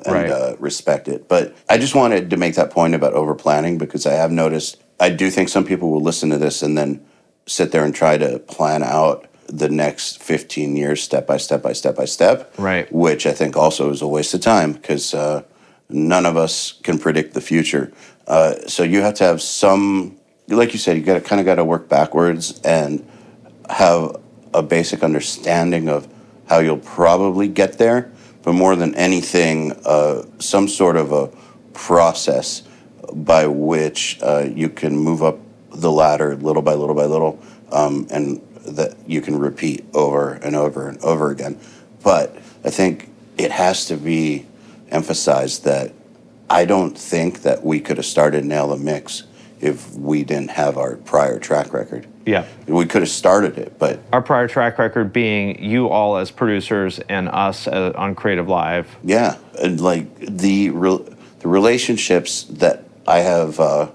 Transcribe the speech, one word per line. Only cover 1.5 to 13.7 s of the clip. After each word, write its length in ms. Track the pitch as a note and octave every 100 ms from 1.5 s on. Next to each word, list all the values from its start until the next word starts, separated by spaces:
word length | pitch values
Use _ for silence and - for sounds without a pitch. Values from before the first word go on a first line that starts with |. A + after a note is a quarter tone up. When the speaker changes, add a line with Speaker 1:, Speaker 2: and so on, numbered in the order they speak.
| - -
Speaker 1:
I 80 | A2
just 180 | C3 C#3
wanted 340 | B2 G2+ F2
to 60 | F2
make 180 | F2 D#2+
that 140 | -
point 240 | - E2 E2
about 180 | D2
over-planning 640 | D2 D2+ D2 D#2 D2+ E2 E2+
because 280 | D2+ D2 D2
I 80 |
have 180 | D#2 E2
noticed, 440 | E2 D#2+ D#2 - - _ _
I 100 | F#2
do 200 | E2+ F#2+
think 180 | F#2 F2+
some 160 | G2+
people 260 | F#2 F2+ E2+
will 100 | D2+
listen 280 | D#2 D#2+ D#2+
to 60 | C#2+
this 240 | D2 -
and 160 | D2 D2+
then 220 | D2 C#2+ - _ _ _ -
sit 260 | - E2
there 120 | E2 D2+
and 100 | C#2+
try 220 | D#2+ D2+
to 220 | C#2+ B1
plan 440 | - - D2+ D2+
out 420 | C2 D2+ D#2 C2+ - _ -
the 220 | D2+ D#2
next 520 | D2+ D2 C#2+ - -
fifteen 520 | - D2+ - - D2 C#2+
years 260 | D2 D2
step 220 | - C#2 C2+
by 100 | C#2+
step 240 | - D2
by 100 | C2
step 220 | B1 C2+ C2
by 100 | C2
step. 480 | - F2+ B2 - -
Speaker 2:
Right. 340 | G2 F2+ -
Speaker 1:
Which 340 | E2 E2+ D2+ D#2
I 60 |
think 240 | C#2 D2 C#2
also 340 | D2+